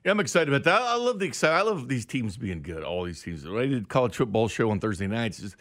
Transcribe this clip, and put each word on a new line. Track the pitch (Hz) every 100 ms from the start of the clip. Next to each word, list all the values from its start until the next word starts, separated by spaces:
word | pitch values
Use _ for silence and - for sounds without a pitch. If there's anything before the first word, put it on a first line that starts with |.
Yeah, | 180
I'm | 208
excited | 185 180 151
about | 139
that. | 160 202
I | 247 240
love | 240 214
the | 185
exci-, | - 160
I | 165
love | 214 190 123
these | 127
teams | 110 135 110 120
being | 107 85
good, | 73 80
all | 76 90
these | 87 82
teams. | 90 82 73
I | 107 135
did | 127 98
college | 131 123 -
football | 123 110 113
show | - 113
on | 101
Thursday | 110 95 98
nights. | 110 117 -
Just, | 101 -